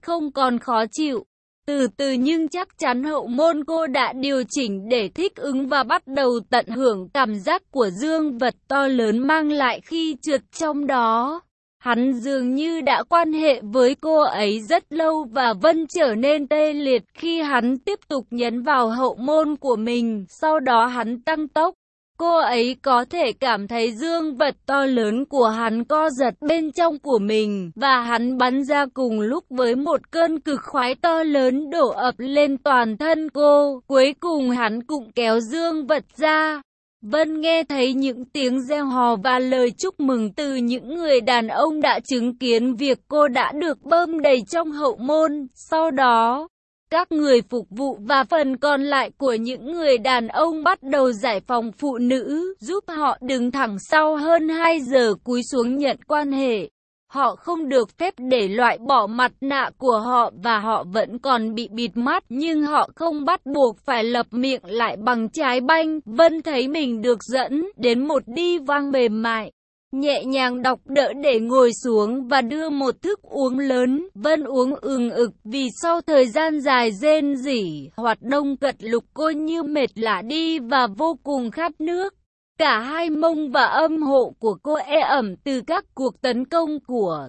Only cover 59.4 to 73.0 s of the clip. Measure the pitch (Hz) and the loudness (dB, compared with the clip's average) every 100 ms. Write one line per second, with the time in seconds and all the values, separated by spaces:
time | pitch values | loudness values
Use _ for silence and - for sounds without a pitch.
59.4 | 277 277 240 - 262 220 240 247 226 - | -4 -2 -4 -2 0 0 2 2 2 -2
60.4 | 233 214 214 208 175 214 190 240 269 240 | -2 0 0 -4 -2 -2 -4 -4 -2 0
61.4 | 220 220 220 220 233 233 254 359 - 247 | -2 -6 -8 -6 -6 -2 -2 -2 -4 -6
62.4 | 330 311 294 294 - - 330 302 277 370 | -2 0 0 0 0 -2 -4 -2 -2 -2
63.4 | 262 285 254 202 - 247 226 240 233 233 | -2 2 2 0 -4 -2 0 -2 -2 -2
64.4 | 269 254 - 226 220 160 220 240 226 320 | -2 -2 -4 -4 -2 -2 -2 0 -2 -2
65.4 | 269 254 254 320 320 311 214 233 330 320 | 0 0 2 2 2 -4 -2 4 4 4
66.4 | 320 262 262 311 269 226 240 226 - 262 | -4 -2 -2 -2 -2 -2 0 -2 -2 -2
67.4 | 202 285 381 - 240 240 285 277 - 269 | -2 -4 -4 -2 0 2 0 -2 -2 -2
68.4 | 349 349 269 285 277 269 240 220 226 226 | -2 -2 0 -2 0 2 2 0 -2 -4
69.4 | 208 - _ _ _ 262 285 254 233 269 | -8 -16 _ _ _ -4 -2 -2 -2 0
70.4 | 254 247 254 247 - 277 240 262 285 233 | 0 0 -2 -2 -2 0 2 2 2 2
71.4 | 226 262 240 214 254 220 208 262 240 277 | 4 6 4 4 0 2 2 -2 0 0
72.4 | 233 302 320 285 262 - | 0 -2 -4 -2 -2 -2